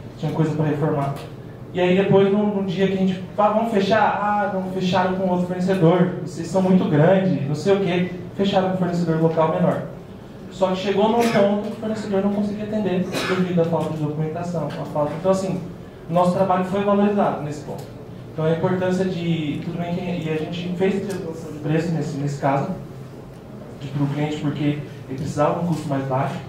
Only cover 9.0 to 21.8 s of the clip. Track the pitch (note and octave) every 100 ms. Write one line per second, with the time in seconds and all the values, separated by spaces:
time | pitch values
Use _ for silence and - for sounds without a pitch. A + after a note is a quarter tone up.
9 | E3 D#3+ E3 E3 D#3+ D#3+ D#3+ C3 - -
10 | - - - - - - F#3 F#3 G3+ G3
11 | A3 A#3 A#3 A3 G3+ G#3 G#3 - A3 A3
12 | G#3 F#3+ G3+ G3+ G#3 - G#3+ G#3+ F#3 F#3
13 | F3+ - - F#3 F3 F3 E3 E3 D#3 D#3
14 | D3 D3 D#3 E3+ F3 E3+ C#3+ - - D3+
15 | D3 D#3 F#3+ F#3+ F#3+ - - - - -
16 | - E3+ F3+ F#3+ F#3+ F#3 F#3+ G3+ G3+ G3+
17 | G3+ G3+ F#3+ - D3 D3 - C#3+ - -
18 | - - - - D#3+ E3 F#3 F#3 F#3 F#3
19 | F#3 E3 E3+ D#3+ D3 - - E3 F3 F3+
20 | F#3 E3+ D#3 D#3 - F3 F3 F3 F#3+ G#3
21 | - F3+ E3 D#3+ D#3 D3 D3 D#3+